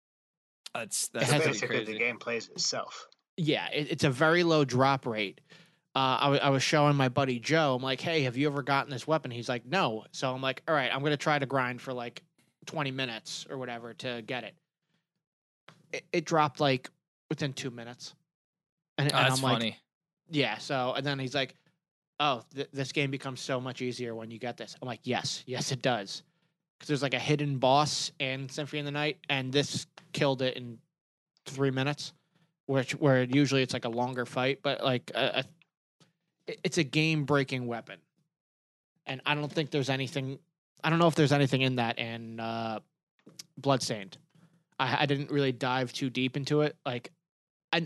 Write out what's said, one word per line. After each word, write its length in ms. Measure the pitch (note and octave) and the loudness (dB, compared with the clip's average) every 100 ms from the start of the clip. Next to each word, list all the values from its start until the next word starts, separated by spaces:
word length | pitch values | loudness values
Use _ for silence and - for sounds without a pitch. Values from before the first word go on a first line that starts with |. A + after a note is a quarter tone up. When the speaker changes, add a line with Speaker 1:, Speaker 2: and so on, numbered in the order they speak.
| _ _ _ _ _ _ - | _ _ _ _ _ _ -10
Speaker 1:
That's, 300 | A#2 A2 - - | -10 -6 -6 -4
Speaker 2:
It 60 | |
Speaker 1:
that's 160 | A2+ B2 | -2 2
Speaker 2:
has 100 | D3 | 4
a 20 | |
Speaker 1:
pretty 80 | D#3 | 2
Speaker 3:
Basically, 240 | A2 A#2 B2 | 0 -2 -2
Speaker 1:
crazy. 140 | G#2+ | -4
Speaker 3:
the 40 | G#2+ | -2
game 200 | A#2+ A2+ | -2 -4
plays 300 | - A#2 - | -6 -6 -6
itself. 600 | - - B2 - - - _ _ - | -6 -4 -4 -8 -12 -18 _ _ -4
Speaker 2:
Yeah, 300 | D#3 A#2 E2+ | -2 -2 -2
it, 200 | C#3 D3+ | -4 -4
it's 140 | C#3+ | 0
a 60 | D3+ | 0
very 340 | B2+ D#3+ F3 | 4 4 4
low 200 | E3+ D#3 | 4 4
drop 420 | C3+ B2 C3+ C3+ B2+ | 4 4 4 4 0
rate. 340 | G#2+ G2 - _ - - _ _ C3+ | -2 -4 -6 _ -20 -20 _ _ 0
Uh, 20 | |
I, 240 | C3 B2+ | 2 4
w-, 160 | C#3+ C#3 | 4 4
I 80 | C#3+ | 4
was 120 | C3+ | 2
showing 320 | - D#3 D3 | 4 6 6
my 140 | C#3+ C3 | 6 2
buddy 320 | C3 C3+ A#2+ | 2 0 -2
Joe. 340 | G#2+ D#3 D3 | 2 2 4
I'm 80 | B2+ | 2
like, 180 | C3 C3 | 0 -2
"Hey, 220 | F3 E3 | 0 0
have 140 | C3 A#2+ | 0 0
you 100 | D3 | 0
ever 160 | C#3+ | 0
gotten 280 | C3+ C#3 B2 | 2 2 0
this 140 | B2+ - | -4 0
weapon?" 240 | D#3 C#3 | 0 0
He's 160 | A#2+ A#2 | -6 -4
like, 180 | A#2+ A#2+ | -4 -2
"No." 380 | F#3 D3+ A2 - | 0 0 0 -8
So 200 | - C3+ | -6 -4
I'm 100 | C3 | -2
like, 200 | C3+ C3 - | -2 -2 0
"All 60 | |
right, 160 | D3+ B2+ | 0 2
I'm 80 | C3 | 0
gonna 140 | D3+ D3 | 0 0
try 220 | D#3+ D3 | 2 0
to 80 | C3+ | 2
grind 340 | C3+ B2 B2 | 0 0 -4
for, 120 | - | -8
like, 300 | B2 A#2+ - - _ _ _ D3+ | -8 -10 -12 -20 _ _ _ -10
twenty 260 | E3 C#3 | -4 -4
minutes 540 | C3 C3 A2+ - - - | -4 -6 -6 -10 -12 -8
or 60 | C#3 | -8
whatever 360 | B2 A#2 A#2 | -6 -8 -10
to 280 | A2 C3 A#2+ | -10 -8 -6
get 200 | A2 B2+ | -6 -8
it." 100 | A2 - _ _ _ _ _ _ _ _ _ _ - - _ | -8 -14 _ _ _ _ _ _ _ _ _ _ -20 -20 _
It, 120 | - - | -12 -4
it 120 | F3+ | -4
dropped, 360 | D#3+ D#3+ D3+ - | 0 2 2 2
like, 280 | D3 C3 - _ _ _ - | 2 2 -2 _ _ _ -10
within 220 | D3+ D3 | -4 -4
two 160 | C3 C#3 | -6 -8
minutes. 440 | A#2+ A#2 B2 - - _ _ _ _ _ _ _ - | -10 -14 -14 -18 -20 _ _ _ _ _ _ _ -2
And, 120 | C#3+ | 0
Speaker 1:
Oh, 40 | C3+ | 4
Speaker 2:
and 100 | C3 | 4
Speaker 1:
that's 120 | C3 | 4
Speaker 2:
I'm 40 | |
like, 120 | C3+ | 2
Speaker 1:
funny. 240 | A#2 A2+ - _ _ _ _ _ | 2 0 -6 _ _ _ _ _
Speaker 2:
"Yeah." 280 | D#3 B2 G#2+ | 0 0 -2
So, 340 | - C#3 B2+ A#2+ | -4 -2 0 -2
and 80 | |
then 140 | C#3 C#3 | -2 -4
he's 160 | C3 | -2
like, 220 | C#3 C3 - _ _ _ _ _ - | -2 -4 -6 _ _ _ _ _ -2
"Oh, 240 | D3 B2 - | 0 0 -4
th-, 140 | C3+ - | -10 -8
this 200 | C3+ C3 | -6 -4
game 180 | D#3 C#3 | -2 -2
becomes 300 | C3+ C#3 B2+ | -2 -8 -8
so 200 | - C3 | -4 -4
much 220 | B2+ B2 | -4 -6
easier 320 | B2+ A#2+ A#2+ | -6 -4 -6
when 160 | A2+ A2+ | -8 -10
you 80 | A2+ | -8
get 180 | A#2+ A#2 | -8 -8
this." 200 | G#2+ - | -12 -10
I'm 60 | C3 | -10
like, 140 | A2 | -8
"Yes, 400 | B2 A2 - - - | -2 -2 -2 -6 -6
yes, 260 | - D3+ | -6 -4
it 100 | C3 | -2
does." 400 | C3+ A#2 G2+ - - _ _ _ _ _ | 0 0 -2 -10 -16 _ _ _ _ _
'Cause 80 | - | -4
there's, 160 | C#3+ | -2
like, 120 | C3+ | 0
a 40 | B2 | 0
hidden 400 | B2+ D3 D3 C3+ | 0 0 0 2
boss 540 | B2+ C#3 D3 - - - | 6 6 4 0 -4 -4
in 280 | C3+ C3 C3 | -4 -4 -6
Symphony 300 | - C#3+ D3+ | -8 -6 -6
of 60 | C#3+ | -4
the 60 | |
Night, 260 | C#3+ D3+ - - | -2 -2 -4 -2
and 240 | C3+ C3 | -2 2
this 340 | C#3 C#3 - - - - | 2 0 -2 -8 -14 -10
killed 280 | - D3 B2+ | 0 2 2
it 160 | C3 B2+ | 0 -2
in 220 | A#2+ A2+ _ _ _ _ _ _ | -8 -14 _ _ _ _ _ _
three 260 | - C3+ C#3 | -10 0 2
minutes, 440 | C3 C3+ D3 - - _ _ _ _ - | 2 0 -2 -8 -14 _ _ _ _ 0
which, 260 | C3+ B2 | 0 0
where 300 | C#3 D3 C3 | 2 6 6
usually 360 | B2 C3+ C#3 C3+ | 6 4 4 4
it's, 120 | B2+ | 2
like, 100 | B2+ | -2
a 40 | A#2+ | -2
longer 340 | A#2 B2 B2+ | -2 -2 -2
fight, 360 | A#2+ C3 C3 C#3 | -4 0 0 0
but, 200 | C#3 C3+ | -2 0
like, 280 | C3 B2 - | 0 0 -2
uh, 40 | - | 0
uh, 240 | A#3 - - - _ _ _ _ _ _ _ _ - | 0 0 -4 -12 _ _ _ _ _ _ _ _ -14
it, 120 | - | -6
it's 140 | F#3 - | -2 0
a 40 | |
game-breaking 840 | C#3 D#3 D#3+ D#3 C#3 D3 C3 C3 B2 | 0 2 2 2 2 2 2 -2 -4
weapon. 320 | A2+ G#2+ F#2 _ _ _ _ _ _ _ _ _ _ | -6 -8 -16 _ _ _ _ _ _ _ _ _ _
And 160 | - C3+ - | -10 -6 -2
I 80 | |
don't 180 | D3 D3 | -2 -2
think 180 | E3 C#3 | -2 -2
there's 200 | D3 B2+ | -2 0
anything, 480 | C3+ B2+ C#3+ C3 C3+ _ _ _ _ | -2 -4 -4 -6 -8 _ _ _ _
I 60 | - | 2
don't 100 | E3 | 6
know 80 | E3+ | 6
if 80 | D3+ | 6
there's 160 | C#3+ | 6
anything 280 | C#3+ C3+ B2+ | 6 4 4
in 160 | C3 B2+ | 2 2
that 220 | A#2 A#2 | 0 -2
in, 420 | A#2 A#2 A2+ A2+ | -6 -6 -10 -8
uh, 400 | A2+ A2+ A2+ G#2+ - _ _ _ - - - - | -6 -4 -4 -6 -10 _ _ _ -20 -20 -18 -4
Bloodstained. 580 | C#3 C3+ - A2 F#2+ - _ _ _ _ _ - | 2 2 0 -6 -8 -18 _ _ _ _ _ -2
I, 240 | C3 C3+ | 0 2
I 40 | C#3+ | 2
didn't 240 | C#3 D3 | 0 0
really 220 | C#3+ C3+ | 0 0
dive 400 | B2 C3 B2+ B2 | 0 0 0 -2
too 160 | - C3+ | -4 -4
deep 260 | B2 B2+ | 0 -2
into 280 | C#3+ C3+ D3+ | -2 0 2
it. 140 | D3+ - C#3+ | 2 -2 -6
Like, 260 | B2 - - _ _ _ _ _ | -6 -8 -18 _ _ _ _ _
I, 100 | E3+ | -2